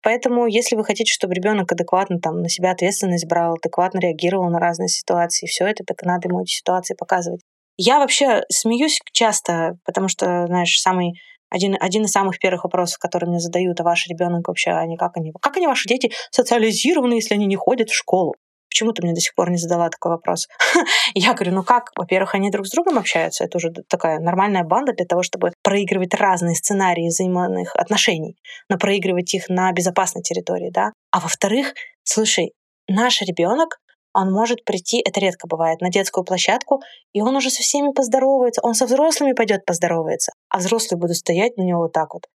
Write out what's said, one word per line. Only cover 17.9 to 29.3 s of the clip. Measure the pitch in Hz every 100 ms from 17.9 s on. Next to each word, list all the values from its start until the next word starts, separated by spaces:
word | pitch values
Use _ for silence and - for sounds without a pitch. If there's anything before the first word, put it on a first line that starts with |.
| -
школу?" | - 185 165 - _ _ _
Почему | - 220
ты | 220
мне | 175
до | 170
сих | 170 -
пор | 175
не | 180
задала | 170 175 170
такой | - 170
вопрос? | 170 - 170 - -
<laughs> | - 349 - - - 202
Я | 202
говорю: | 247 180
Ну | 185
как? | 185 247 240 -
Во-первых, | 180 185 190 196
они | 202
друг | 196 190
с |
другом | 320 349 285
общаются, | 185 170 165 - 170
это | 180
уже | 165
д-, | 165 -
такая | 175 165 156
нормальная | 165 180 202 190 165
банда | 190 277
для | 214 175
того, | 175
чтобы | 175 - 180 -
проигрывать | 208 202 190 190 185
разные | 196 202 185 170 165
сценарии | - 202 190 170 170
взаимных | 165 185 180 180 185 180 -
отношений, | - 208 - 170 156 - - - _
но | 185
проигрывать | 202 202 185 180 175